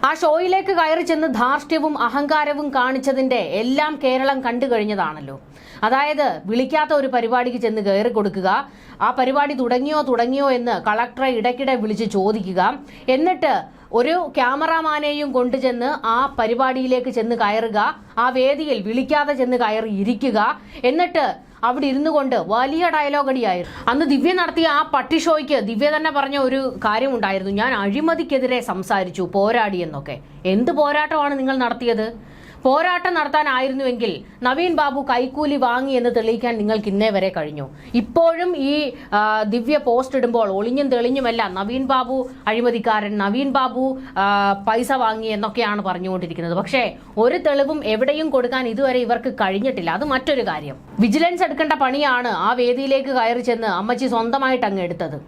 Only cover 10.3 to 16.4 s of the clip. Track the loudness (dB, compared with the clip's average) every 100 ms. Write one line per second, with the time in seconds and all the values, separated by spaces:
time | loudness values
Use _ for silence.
10.3 | 2 2 2 0 -2 0 0 -2 -2 -2
11.3 | 0 0 0 0 0 0 -2 -2 0 0
12.3 | 0 -2 0 0 0 -12 -12 0 2 2
13.3 | 2 0 0 -2 -16 -4 0 2 0 0
14.3 | 0 0 0 0 0 0 -2 -2 -2 -2
15.3 | 0 0 0 0 0 -2 -2 0 0 0
16.3 | 0